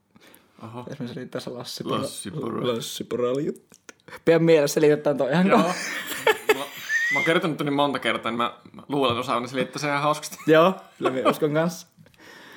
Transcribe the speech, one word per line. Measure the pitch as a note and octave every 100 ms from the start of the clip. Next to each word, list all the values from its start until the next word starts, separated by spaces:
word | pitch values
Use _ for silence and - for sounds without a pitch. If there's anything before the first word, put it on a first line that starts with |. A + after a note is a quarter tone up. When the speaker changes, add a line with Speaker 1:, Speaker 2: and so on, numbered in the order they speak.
| _ _ - - _ _
Speaker 1:
Oho. | A2 A#2+
Speaker 2:
Esimerkiksi | A#2+ C#3 A#2
selittää | A#2+ B2+ C3
se | C3
Lassi | B2 B2+ -
Pora-, | - A2
Speaker 1:
Lassi | A2 - -
Porali. | D#3 A2+ A2 A#2+
Speaker 2:
Lassi | A#2 C#3+ -
Porali | - A#2 A#2+ C#3 D#3+
juttu. | - _ - - - - -
Pidän | - E3
mielessä | E3 D#3+ C#3+
selitetään | D#3+ D3+ D3 D3 C3
toi | C3
ihan | E3 F#3+
Speaker 1:
Joo. | A3+
Speaker 2:
ko- | F3 F3+ - - - - - G#4 -
Speaker 1:
Mä, | C4+ - - - - -
mä | C#3
oon |
kertonut | D#3 F3 F3+ C3
niin | D3
monta | C#3+ C#3+ B2+
kertaa, | A#2 A2 A#2
niin | A#2+
mä, | A#2+ - -
mä | - -
luulen | C#3+ B2+ A#2+
osaavani | B2+ A#2+ A#2+
selittää | C3 B2 -
sen | D3+
ihan | C#3+
hauskasti. | D3 D3 - - D3
Speaker 2:
Joo, | D#3 F3+ F#3+ - -
kyllä | B2
mä | C3 A2
uskon | - D3+
kanssa. | D3+ E3+ F3 - _ - _ - - -